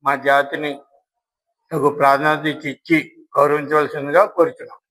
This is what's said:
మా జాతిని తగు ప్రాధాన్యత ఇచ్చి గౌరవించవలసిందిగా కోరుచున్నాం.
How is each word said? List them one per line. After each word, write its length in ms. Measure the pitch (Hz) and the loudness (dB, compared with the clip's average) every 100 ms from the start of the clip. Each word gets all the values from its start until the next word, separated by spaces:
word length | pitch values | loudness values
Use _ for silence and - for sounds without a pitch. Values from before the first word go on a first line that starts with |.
| 143 | -2
మా 80 | 139 131 | -2 2
జాతిని 440 | 139 139 156 151 139 _ _ _ _ _ _ _ _ _ | 0 0 -6 -8 -10 _ _ _ _ _ _ _ _ _
తగు 180 | - 143 143 | -2 0 2
ప్రాధాన్యత 640 | 139 139 151 151 151 - 139 | 2 2 0 -2 -4 -6 -10
ఇచ్చి 240 | 131 - 160 135 _ _ - | -12 -2 -2 -2 _ _ 0
గౌరవించవలసిందిగా 880 | 147 151 139 151 147 151 139 160 202 - | 2 0 0 -2 0 -6 0 2 2 2
కోరుచున్నాం. 440 | 165 - - - _ | -2 -2 -20 -20 _